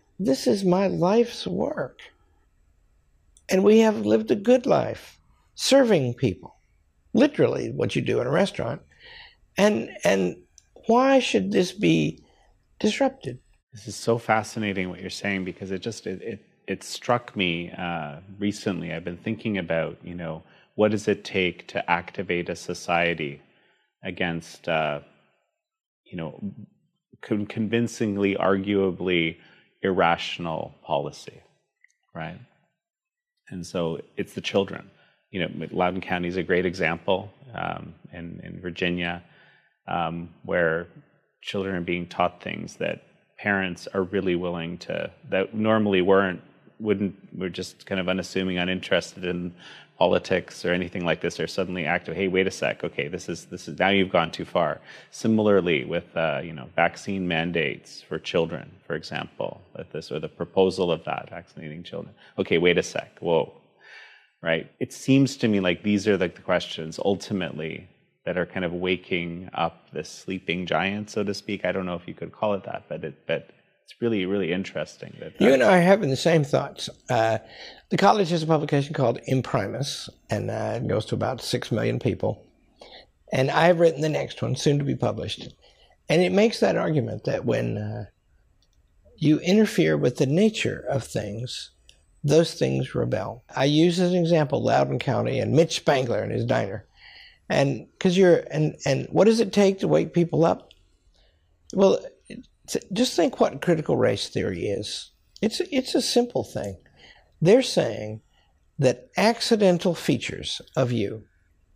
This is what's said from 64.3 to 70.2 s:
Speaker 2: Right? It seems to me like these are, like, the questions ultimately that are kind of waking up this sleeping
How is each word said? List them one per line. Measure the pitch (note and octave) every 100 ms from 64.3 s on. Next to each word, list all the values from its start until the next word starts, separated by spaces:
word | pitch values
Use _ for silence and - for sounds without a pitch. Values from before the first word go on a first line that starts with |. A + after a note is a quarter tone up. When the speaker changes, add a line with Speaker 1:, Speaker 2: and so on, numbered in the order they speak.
| _
Speaker 2:
Right? | E2 E2 - -
It | -
seems | - - C3+ C3+ -
to | A#2
me | G2+
like | F#2 E2+
these | G#2 G#2 G2+
are, | G2
like, | F2+ -
the |
questions | - F2+ - - D#2+ D#2+
ultimately | - G2 - G2+ E2+ - D#2+ D#2+ - _ _ _ -
that | F2
are | E2+
kind | G2 F2+
of |
waking | F2 F2+ F2+ - F2+ E2+ E2+ F#2
up | - E2+ - _
this | - D#2+
sleeping | -